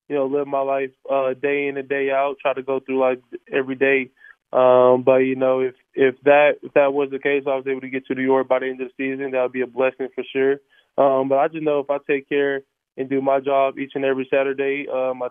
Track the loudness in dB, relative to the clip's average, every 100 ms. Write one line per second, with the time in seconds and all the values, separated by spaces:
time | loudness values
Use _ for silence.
0 | -6 -4 -2 -2 -2 -4 -2 -4 -6 _
1 | -4 -2 -2 -4 -2 -2 -4 -6 -6 -4
2 | -2 0 -2 -2 -4 -4 -4 -6 -2 0
3 | 0 -2 _ -18 -6 -4 -4 -2 0 0
4 | -2 _ -20 -20 -4 2 6 6 6 6
5 | 4 4 4 0 0 0 -2 -6 _ 0
6 | 0 2 4 6 4 2 -2 2 2 0
7 | -4 -4 -2 -2 -2 -4 -4 -8 -6 -8
8 | -6 -4 0 2 2 0 -2 -8 -10 -8
9 | -6 -6 -4 -2 -2 -2 -6 0 -2 -2
10 | -10 -8 -6 -2 0 0 _ _ _ 0
11 | 2 2 2 0 0 -2 -2 -2 -2 -4
12 | -2 -4 -2 -2 0 -2 -8 _ _ -10
13 | -4 -2 0 0 2 0 0 -2 -8 -4
14 | -2 -2 -2 -2 -2 -2 -4 -4 -4 -4
15 | -4 -6 -10